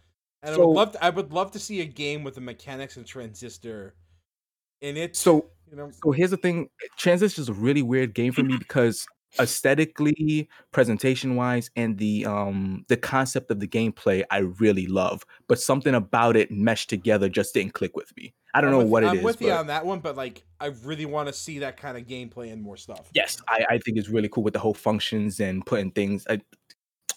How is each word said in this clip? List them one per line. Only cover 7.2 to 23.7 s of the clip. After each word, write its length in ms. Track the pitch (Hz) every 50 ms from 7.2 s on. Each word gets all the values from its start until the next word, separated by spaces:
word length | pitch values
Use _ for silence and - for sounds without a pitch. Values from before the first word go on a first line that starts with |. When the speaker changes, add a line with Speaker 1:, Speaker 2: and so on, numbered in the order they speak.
| 202 208 - -
Speaker 2:
is 80 | 147 117
a 40 | 107
really 280 | 98 107 123 143 147
weird 320 | 135 117 123 131 131 120 101
game 180 | - 117 127 127
for 100 | - 135
me 120 | 135 131
Speaker 1:
<laughs> 20 | 123
Speaker 2:
because 480 | - - - 139 120 117 110 - - - - _ _ _ - -
aesthetically, 1120 | 127 117 - - - 135 139 147 156 156 - - 147 151 151 - 156 151 156 151 151 - _ - - _
presentation-wise, 1000 | - - 127 113 113 104 - 131 131 127 - 135 127 123 123 123 123 120 117 - -
and 220 | - 117 113 110 98
the, 280 | 107 107 107 104 104
um, 600 | 107 104 104 101 101 98 98 98 95 95 90 - -
the 80 | 120 117
concept 520 | - - - 135 135 127 - 135 - -
of 80 | 113 101
the 80 | 101 101
gameplay, 560 | - 113 113 113 101 - - - 95 92 95 -
I 80 | 95 98
really 480 | 98 90 92 95 110 107 101 95 92 87
love. 360 | 95 95 92 90 90 - - _ - - _ -
But 120 | 156 139
something 360 | - - 135 139 131 147 131
about 400 | 120 101 - - 120 117 120 113
it 160 | 110 101 -
meshed 380 | 110 101 101 117 113 - - -
together 400 | 120 95 90 113 107 104 98 98
just 240 | 90 107 98 - -
didn't 200 | 120 95 98 -
click 220 | - - 90 -
with 200 | - - _ _ -
me. 160 | - - - _ _ _ -
I 60 | 135
don't 80 | 143 139
Speaker 1:
I'm 20 |
Speaker 2:
know 60 | 139 135
Speaker 1:
with, 40 |
Speaker 2:
what 220 | 120 107 113 113 110
it 40 | 104
Speaker 1:
I'm 40 | 104
Speaker 2:
is, 100 | 92 -
Speaker 1:
with 180 | 226 233 -
you 60 | 233 220
Speaker 2:
but 40 | 185
Speaker 1:
on 140 | 165 160 151
that 180 | 143 160 156
one, 140 | 175 196 180
but, 140 | 151 160 139
like, 280 | 135 131 127 - - _ _ _ -
I 80 | 143 147
really 380 | 139 117 113 135 160 151 156
wanna 280 | 147 143 151 147 143 139
see 260 | - - - 156 143
that 200 | 139 135 127 -
kinda 220 | - 143 127 120 120
gameplay 480 | 117 131 127 123 117 - 123 120 113
and 100 | 110 110
more 160 | 104 101 101 92
stuff. 320 | - - - - - - -
Speaker 2:
Yes, 240 | - 104 - - - - -
I, 160 | 117 113 113
I 80 | -